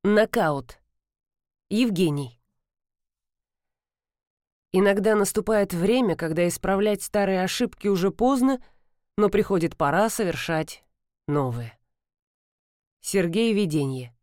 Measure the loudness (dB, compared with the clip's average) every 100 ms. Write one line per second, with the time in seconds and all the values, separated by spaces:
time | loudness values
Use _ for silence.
0 | 4 4 2 0 0 -2 -10 -20 _ _
1 | _ _ _ _ _ _ _ -2 0 2
2 | 0 0 -8 _ _ _ _ _ _ _
3 | _ _ _ _ _ _ _ _ _ _
4 | _ _ _ _ _ _ _ 2 4 4
5 | 2 2 2 -2 0 0 0 0 2 2
6 | 0 -2 -2 0 0 -2 -2 0 0 -2
7 | -2 -2 0 0 -2 -2 -4 -2 -2 0
8 | 0 0 0 2 2 0 -6 _ _ _
9 | _ 0 2 2 0 0 -2 -2 0 2
10 | 0 0 -4 -4 -4 -4 -4 -12 _ _
11 | _ _ -4 -2 -2 -4 -10 _ _ _
12 | _ _ _ _ _ _ _ _ _ _
13 | -4 -2 0 0 2 2 0 -2 -2 -6
14 | -12 _